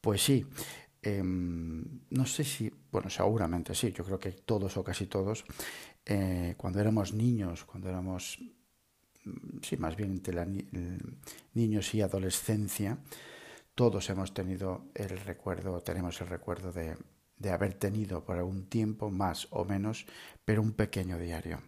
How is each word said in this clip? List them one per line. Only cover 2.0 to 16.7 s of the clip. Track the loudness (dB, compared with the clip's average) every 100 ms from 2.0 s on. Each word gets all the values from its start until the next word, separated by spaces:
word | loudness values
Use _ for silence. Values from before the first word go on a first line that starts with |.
| -2
no | 2 2
sé | 2
si, | 0 0 -2 -4 -4
bueno, | -2 -2
seguramente | 2 4 6 4 2 0
sí, | 0 0
yo | 0
creo | -4 -2
que | -4
todos | -8 0 2 2 0
o |
casi | -2 -2 0
todos, | 0 0 -2 -6 -10 -8 -10 -14 -18
eh, | 0 2 4 2 0 -2
cuando | -2 2
éramos | 4 4 2
niños, | 4 4 4 2 -2
cuando | -8 -8 -4
éramos, | -2 -2 -2 -4 -10 -12 -18 _ _ _ _ _ _
mm, | -10 -10 -8 -10
sí, | -4 -2
más | -2 -2
bien | -2
entre | -2 -2
la | -2 -2
ni-, | -4 -4
el, | -6 -4 -6 -8 -12 -16 -18 -6
niños | 2 4 4 2
y | 2
adolescencia, | 2 2 0 0 2 2 2 0 0 -2 -6 -16 -16 -16 -18 -20 -16
todos | 4 4 4 0
hemos | -2 -2
tenido | -2 -2 -2 -2 -4 -6
el | -6 -4 -4
recuerdo, | -6 -6 -4 -2 -2 -2
tenemos | -2 -2 -2 -2
el | -6
recuerdo | -6 -4 -4 -4